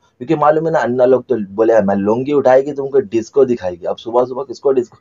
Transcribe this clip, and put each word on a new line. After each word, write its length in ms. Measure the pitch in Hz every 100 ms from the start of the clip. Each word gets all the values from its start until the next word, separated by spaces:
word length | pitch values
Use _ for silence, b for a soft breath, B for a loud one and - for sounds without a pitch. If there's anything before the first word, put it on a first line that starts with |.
| _ _
क्योंकि 180 | 123 156
मालूम 300 | 147 156 160
है 80 |
ना 60 | 156
अन्ना 260 | 120 123 127
लोग 200 | 127 120
तो 300 | 117 98 98
बोले, 260 | 110 101
"मैं 140 | 98 101
लुंगी 360 | 101 113 131
उठाएगी, 400 | 147 131 131 139
तुमको 280 | 139 135 135
disco 460 | 101 113 107 143 131
दिखाएगी।" 400 | 117 92 87 85
अब 120 | 98
सुबह 280 | - 123 123
सुबह 180 | 131
किसको 280 | 135 113 143
disco 260 | 135 120 -